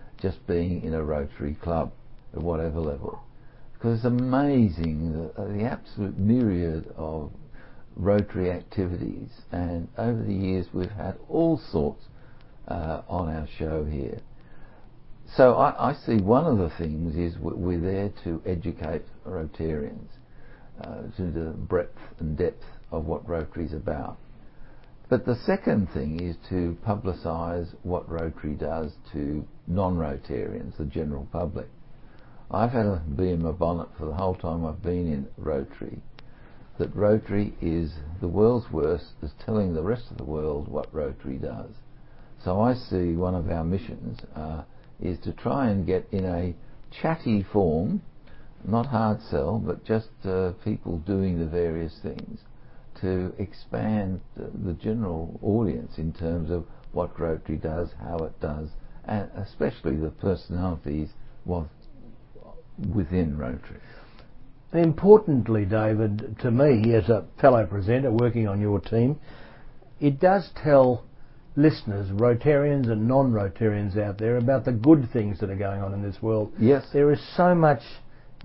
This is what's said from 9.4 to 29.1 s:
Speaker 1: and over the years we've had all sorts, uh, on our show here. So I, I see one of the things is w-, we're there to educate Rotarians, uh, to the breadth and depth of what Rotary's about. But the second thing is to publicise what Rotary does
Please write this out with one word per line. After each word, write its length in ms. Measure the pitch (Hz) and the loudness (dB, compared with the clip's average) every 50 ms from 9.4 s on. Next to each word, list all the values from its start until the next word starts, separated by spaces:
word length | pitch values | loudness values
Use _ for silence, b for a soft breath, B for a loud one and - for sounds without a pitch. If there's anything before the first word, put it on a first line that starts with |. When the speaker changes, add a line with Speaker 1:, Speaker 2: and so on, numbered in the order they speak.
| - - | -12 -6
Speaker 1:
and 380 | - 90 90 87 87 85 85 - - | -4 -4 -2 -2 -4 -6 -6 -8 -6
over 260 | - 113 120 120 110 | -4 -2 0 0 0
the 120 | 110 104 98 | -2 -2 -2
years 320 | 95 98 92 92 92 90 - - | -2 0 0 0 -2 -2 -4 -4
we've 160 | 87 90 - | -4 -4 -4
had 260 | 104 - - 92 92 - - - | -4 -6 -6 -6 -8 -8 -8 -2
all 260 | - 156 165 165 160 | 0 2 2 4 2
sorts, 480 | - - - - 165 143 - 107 - - b b b b b b b b b b b - - | 0 -2 -2 0 0 0 0 -2 -6 -12 b b b b b b b b b b b -10 -6
uh, 320 | - 92 80 80 78 - - - | -6 -4 -4 -4 -6 -6 -6 -4
on 220 | - 90 90 80 78 | -4 -2 -2 -2 -2
our 120 | 80 76 76 - - | -4 -6 -6 -6 -6
show 260 | 82 78 78 78 76 | -4 -2 -2 -2 -2
here. 320 | 76 76 69 65 - - - - - b b b b b b b b b b b b b - - - - - - - - | -2 -4 -4 -4 -6 -6 -8 -10 -14 b b b b b b b b b b b b b -18 -16 -16 -16 -16 -14 0 6
So 180 | - 131 127 117 | 8 10 10 10
I, 360 | - 135 147 - - 131 - | 8 6 4 4 2 0 0
I 20 | 151 | 0
see 220 | - - - 120 107 | -2 -2 2 2 4
one 240 | 92 98 120 135 170 | 6 6 6 6 6
of 140 | 170 135 101 | 4 4 4
the 120 | 90 78 - | 2 0 -2
things 400 | - 85 78 76 78 85 82 73 | -4 -4 -4 -2 -2 -4 -2 -2
is 180 | 85 87 85 87 | -2 -2 -2 -4
w-, 200 | - - 85 - | -4 -6 -6 -4
we're 240 | 110 87 90 90 82 | -2 -2 -2 0 0
there 300 | 82 92 95 95 101 101 - - - | 0 -2 -2 -2 -2 -4 -6 -6 -6
to 180 | 87 82 80 - | -6 -6 -4 -4
educate 580 | 95 92 82 - 85 80 - 82 78 80 73 - - - - - | -4 -4 -2 -4 -4 -6 -6 -6 -6 -6 -6 -8 -10 -14 -14 -12
Rotarians, 840 | - 92 85 80 76 - - 82 80 78 73 71 - - - - - - - b b b b b b b b b b - - | -10 -8 -6 -6 -6 -6 -4 -4 -2 -2 -4 -4 -6 -10 -12 -14 -14 -16 -18 b b b b b b b b b b -16 -14
uh, 200 | - - 76 - - - - | -12 -12 -12 -12 -12 -10 -8
to 140 | - 92 85 | -6 -4 -4
the 200 | 76 82 82 80 | -4 -4 -4 -4
breadth 440 | 80 78 - - 90 87 87 - - - - - - - | -6 -8 -4 0 0 0 0 -2 -8 -14 -16 -14 -10 -8
and 180 | 82 78 76 | -6 -4 -2
depth 280 | 73 87 - - - - - - - - - | 0 0 -2 -2 -4 -10 -14 -14 -16 -12 -8
of 140 | 82 82 78 | -6 -4 -4
what 200 | 80 80 76 - | -4 -4 -4 -4
Rotary's 460 | - 85 82 78 - - 85 82 73 | -4 -4 -4 -4 -4 -6 -6 -6 -6
about. 460 | 76 73 - - 78 71 - - - - - b b b b b b b b b b b b b b b - - | -6 -6 -4 -4 -4 -4 -6 -10 -12 -14 -16 b b b b b b b b b b b b b b b -2 0
But 180 | 127 120 - | 0 2 2
the 80 | - 120 117 - | 0 -2 0 0
second 440 | - 190 196 - - - 107 95 87 | 0 0 2 2 2 2 2 0 0
thing 300 | - 78 67 76 80 82 | -2 -4 -4 -4 -4 -4
is 160 | 87 87 82 - - - | -4 -4 -6 -8 -8 -4
to 260 | 95 90 87 85 82 - - | -2 0 0 0 -2 -2 -2
publicise 880 | 104 101 101 - 95 85 - - 85 80 82 85 85 87 87 85 - - - | -2 -2 -2 -2 -4 -4 -4 -4 -4 -4 -4 -4 -4 -4 -4 -6 -6 -10 -10
what 260 | - 90 90 87 - - | -6 -4 -4 -4 -4 -4
Rotary 460 | 82 82 82 80 73 - - 76 73 | -6 -4 -4 -6 -6 -6 -6 -6 -4
does 380 | 76 80 76 80 82 80 73 - - - - | -4 -4 -4 -4 -4 -6 -6 -10 -12 -14 -10